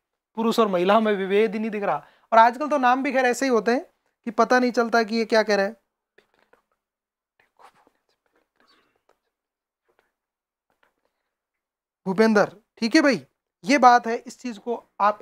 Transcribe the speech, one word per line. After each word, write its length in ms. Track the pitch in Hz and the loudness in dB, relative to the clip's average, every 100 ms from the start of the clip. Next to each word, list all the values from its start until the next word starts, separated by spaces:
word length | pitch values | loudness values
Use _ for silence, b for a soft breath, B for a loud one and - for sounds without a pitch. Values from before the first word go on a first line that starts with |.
| _ _ _ 220 | _ _ _ -6
पुरुष 220 | 226 220 | -2 0
और 80 | 214 | 0
महिला 320 | 180 185 220 | 0 2 2
में 120 | 214 | 0
विभेद 400 | 196 190 202 277 | -2 -2 -2 -2
ही 60 | 214 | -4
नहीं 120 | 220 | -8
दिख 120 | 208 | -6
रहा। 220 | 196 147 b b b | -6 -6 b b b
और 60 | 226 | 4
आजकल 300 | 233 247 294 | 4 2 -2
तो 100 | 294 | 0
नाम 260 | 247 262 | 0 0
भी 80 | 277 | -2
खैर 140 | 254 254 | 0 0
ऐसे 200 | 240 269 | 0 0
ही 60 | |
होते 200 | 226 202 | 0 0
हैं 140 | 254 - _ _ _ 233 | -2 -6 _ _ _ -6
कि 40 | |
पता 260 | 220 226 254 | -2 2 2
नहीं 120 | 247 | 2
चलता 320 | 240 233 233 | -2 -2 -2
कि 120 | 208 226 | -2 -4
ये 100 | 220 | -2
क्या 180 | 220 | -2
कह 120 | 214 196 | 0 -2
रहा 100 | 196 | -4
है। 100 | 226 _ _ _ _ _ _ _ _ _ _ _ _ _ _ _ _ _ _ - _ _ _ _ _ _ _ _ _ _ _ _ _ _ _ _ _ _ _ _ _ _ _ _ _ _ _ _ _ _ _ _ _ _ _ _ _ _ _ _ _ _ _ 185 | -8 _ _ _ _ _ _ _ _ _ _ _ _ _ _ _ _ _ _ -20 _ _ _ _ _ _ _ _ _ _ _ _ _ _ _ _ _ _ _ _ _ _ _ _ _ _ _ _ _ _ _ _ _ _ _ _ _ _ _ _ _ _ _ -4
भूपेंद्र, 420 | 185 220 208 165 - _ _ | 0 2 2 0 -6 _ _
ठीक 180 | 226 320 | 0 2
है 60 | |
भाई, 200 | 294 185 - _ _ _ 175 | 2 0 -6 _ _ _ -2
ये 120 | 277 | 4
बात 280 | 247 240 233 | 6 4 2
है, 80 | 240 | -10
इस 220 | 247 - | -12 -16
चीज़ 200 | 247 202 | -14 -12
को 240 | 240 226 - - | -10 -12 -12 -4
आप 180 | 202 214 | -2 -2